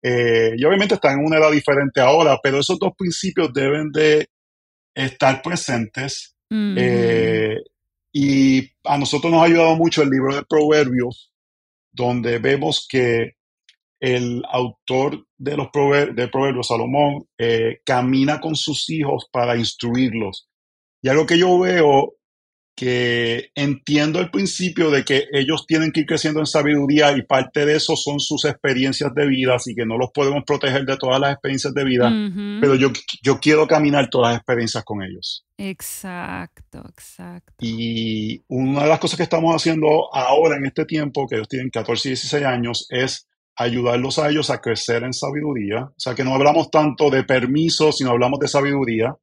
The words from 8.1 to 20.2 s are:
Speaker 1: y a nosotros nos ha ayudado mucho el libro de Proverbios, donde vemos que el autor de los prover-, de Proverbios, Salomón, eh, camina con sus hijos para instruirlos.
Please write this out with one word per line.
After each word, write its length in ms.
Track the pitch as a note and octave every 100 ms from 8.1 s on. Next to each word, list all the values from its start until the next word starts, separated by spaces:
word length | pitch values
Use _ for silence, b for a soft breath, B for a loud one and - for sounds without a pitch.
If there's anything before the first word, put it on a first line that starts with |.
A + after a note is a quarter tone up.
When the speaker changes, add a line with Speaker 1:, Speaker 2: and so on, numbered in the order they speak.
Speaker 1:
y 560 | D3 C#3 C3+ C3+ C3 C3 _
a 140 | - C#3+
nosotros 340 | C#3 D3 E3
nos 80 | E3
ha 40 | E3+
ayudado 300 | E3+ E3 D#3+
mucho 260 | E3 D#3+
el 80 | C#3+
libro 240 | C3 C3
de 80 | C#3
Proverbios, 880 | - D#3 D3+ D3+ C3+ B2 B2 B2+ - _ _ _ _ _ _
donde 460 | - B2 B2 A#2 A#2
vemos 480 | B2 C#3 D#3 - -
que 480 | C3+ B2 A#2 A2+ _ _ _ _ _ _ _
el 420 | B2+ B2 B2 A#2+ -
autor 760 | B2+ B2 - - B2+ C#3 - _ _
de 180 | C3 D3
los 120 | C#3
prover-, 460 | D3 C#3+ C#3+ C#3+
de 140 | - B2
Proverbios, 400 | C3+ C#3 B2 A#2+
Salomón, 580 | A#2 A#2 C#3 D3 C#3+ - _
eh, 400 | A#2 A#2 A2+ -
camina 560 | - B2+ B2+ C3 C#3 D3+
con 140 | D#3+ D3+
sus 340 | - C#3+ -
hijos 360 | D#3+ C#3+ C#3+ -
para 240 | C3 A#2+ A#2+
instruirlos. 920 | A2+ - B2 A#2+ C3 A2